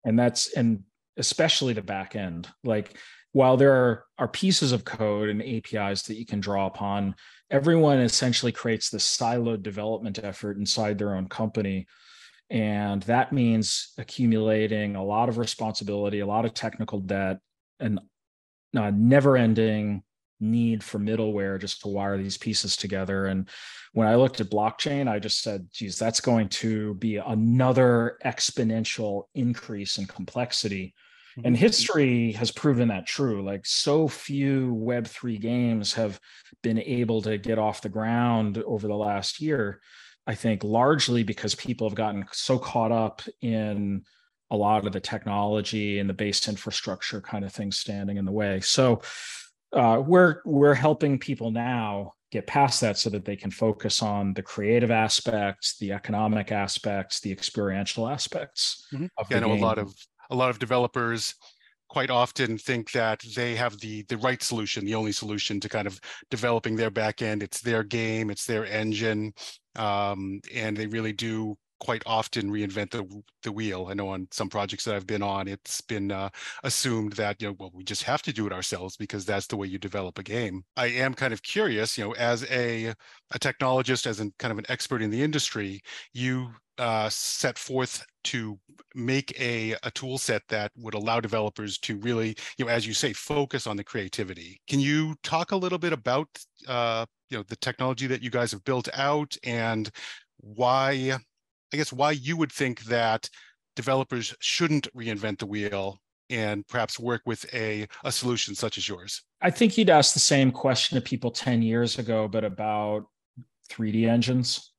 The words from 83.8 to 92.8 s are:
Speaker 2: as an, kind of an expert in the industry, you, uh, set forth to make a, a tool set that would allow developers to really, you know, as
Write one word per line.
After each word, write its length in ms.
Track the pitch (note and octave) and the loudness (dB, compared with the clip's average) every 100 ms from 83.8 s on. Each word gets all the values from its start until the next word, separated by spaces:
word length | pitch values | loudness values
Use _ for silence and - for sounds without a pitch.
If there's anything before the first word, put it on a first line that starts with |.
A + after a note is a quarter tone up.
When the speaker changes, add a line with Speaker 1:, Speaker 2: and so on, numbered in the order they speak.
| B2+ B2+ A#2+ | 2 0 -2
Speaker 2:
as 140 | G#2 | -4
an, 140 | G#2 _ | -6 _
kind 140 | B2 | -6
of 60 | G#2+ | -6
an 80 | G2+ | -6
expert 320 | B2+ - B2 | -6 -4 -2
in 100 | G#2+ | -2
the 120 | A2+ | 0
industry, 580 | D3+ D3 - A2+ G2+ G2 - - - | 0 0 -2 -4 -8 -10 -14 -18 -16
you, 380 | A#2+ B2+ B2+ B2 A2+ _ - | -6 -4 -2 -6 -14 _ -4
uh, 320 | A#2+ A2 G#2+ | -2 0 0
set 500 | - - - C3 A#2+ | -4 -4 -2 -2 -4
forth 460 | - C3 B2 - - _ | -4 -2 -2 -6 -12 _
to 340 | - B2+ A2 G2+ _ _ _ | -6 -6 -6 -10 _ _ _
make 440 | C3 A#2+ C3+ C3+ - | -6 -2 -2 -2 -6
a, 340 | B2 A#2 A2 A2 | -4 -2 -4 -4
a 80 | - | -6
tool 280 | - C3 C3+ | -8 -8 -6
set 240 | - G#2+ - | -2 -4 -2
that 240 | A2 G#2 - | -4 -4 -8
would 180 | A2+ | -8
allow 240 | G#2 G#2+ A2+ | -6 -2 -2
developers 600 | A2+ A2 G#2+ - G#2+ F#2+ | 0 -2 -2 -6 -10 -8
to 180 | - G#2 | -8 -6
really, 360 | A2+ A#2 A2+ G#2+ - - | -2 -2 -2 -6 -14 -6
you 80 | A#2+ | 0
know, 40 | |
as 160 | A#2+ | 0